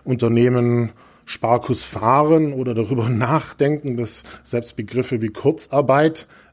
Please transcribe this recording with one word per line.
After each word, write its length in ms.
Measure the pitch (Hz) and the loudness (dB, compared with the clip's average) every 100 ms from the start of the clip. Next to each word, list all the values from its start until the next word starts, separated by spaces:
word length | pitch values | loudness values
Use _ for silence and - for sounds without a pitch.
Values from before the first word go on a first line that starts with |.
| - | -6
Unternehmen 840 | 123 117 117 123 123 120 120 117 - - _ - | -2 2 2 2 2 2 0 -2 -8 -20 _ -18
Sparkurs 580 | - 113 120 - 123 | -6 0 0 0 -4
fahren 680 | - 110 110 135 151 160 151 | -6 -4 2 4 4 4 2
oder 200 | 135 123 | -2 -4
darüber 360 | 117 107 123 113 | -2 -2 0 0
<laughs> 0 | |
nachdenken, 840 | 113 120 151 - - 143 151 147 120 | 0 0 -2 -4 -2 0 0 -4 -6
dass 280 | 110 - - - | -6 -10 -20 -20
selbst 320 | - 120 117 - | -8 -6 -6 -10
Begriffe 460 | 104 120 123 120 | -6 -4 -2 -4
wie 80 | 110 | -4
Kurzarbeit, 1000 | - 139 160 - 139 131 135 160 160 - - _ | -2 -2 -2 -2 0 2 4 2 0 -10 -20 _